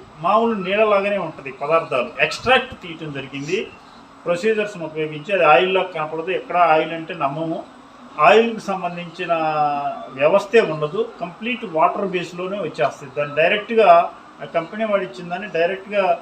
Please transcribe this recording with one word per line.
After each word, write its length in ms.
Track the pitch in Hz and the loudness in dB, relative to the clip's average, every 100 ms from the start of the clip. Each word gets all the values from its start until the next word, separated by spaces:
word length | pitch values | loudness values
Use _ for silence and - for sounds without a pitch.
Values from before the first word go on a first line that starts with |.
| - 151 | -16 -6
మామూలు 300 | 170 214 233 214 | 2 2 2 0
నీళ్ళలాగానే 540 | 180 208 214 202 202 202 160 | -2 2 4 4 2 -4 -6
ఉంటుంది 240 | 143 139 - | -10 -14 -8
పదార్థాలు 500 | 139 160 139 131 117 123 | 0 0 0 -2 -2 -2
ఎక్స్ట్రాక్ట్ 500 | 156 - 220 254 - - | -2 -2 2 2 2 -12
తీయటం 280 | 175 160 156 139 | -14 -12 -10 -10
జరిగింది 420 | 127 139 147 196 - - - - - - | -10 -10 -4 -4 -6 -14 -20 -20 -20 -10
ప్రొసీజర్స్ని 600 | 170 170 220 214 202 175 151 | -4 -2 0 0 -2 -6 -10
ఉపయోగించి. 420 | 156 151 151 202 190 | -6 -6 -6 -2 2
అది 100 | 156 | 6
ఆయిల్లా 300 | 160 185 190 180 | 6 6 0 -2
కనపడదు, 360 | 165 156 160 170 170 | -4 -6 -6 -4 -4
ఎక్కడ 160 | - 175 165 | -2 2 4
ఆయిల్ 200 | 156 165 165 | 4 2 -6
అంటే 160 | 160 165 | -8 -4
నమ్మము. 340 | 139 151 165 190 - - - - - 151 160 | -4 -4 -6 -6 -10 -20 -20 -20 -12 4 6
ఆయిల్కి 340 | 214 233 214 - | 6 4 -2 -6
సంబంధించిన 640 | 185 175 175 175 160 175 165 156 151 147 143 143 127 117 123 | -4 -6 -8 -12 -8 -2 0 0 0 0 0 -4 -6 -10 0
వ్యవస్థే 400 | 151 190 196 233 180 | 4 4 4 4 4
ఉండదు, 260 | 156 147 190 233 - | 0 -4 -2 -6 -6
కంప్లీట్ 420 | 175 165 226 247 214 160 | -12 -8 -8 -6 -4 2
వాటర్ 340 | 175 208 196 | 2 2 -4
బేస్లోనే 440 | 175 160 175 185 202 156 | -4 -6 -10 -8 -6 -6
వచ్చేస్తుంది. 440 | 151 143 - 139 143 | -2 -2 -2 -10 -6
దాన్ని 180 | 147 147 | -4 2
డైరెక్ట్గా 480 | 170 208 208 226 190 170 170 - - - | 2 2 0 4 8 8 6 -6 -20 -16
ఆ 100 | 131 170 | -6 -6
కంపెనీ 300 | 165 214 220 | -4 -6 -2
వాడు 140 | 202 180 | -2 -2
ఇచ్చిన 200 | 180 170 | -10 -10
దాన్ని 160 | 180 202 165 | -10 -6 0
డైరెక్ట్గా 460 | 175 190 202 208 180 170 | 0 -2 -4 0 2 0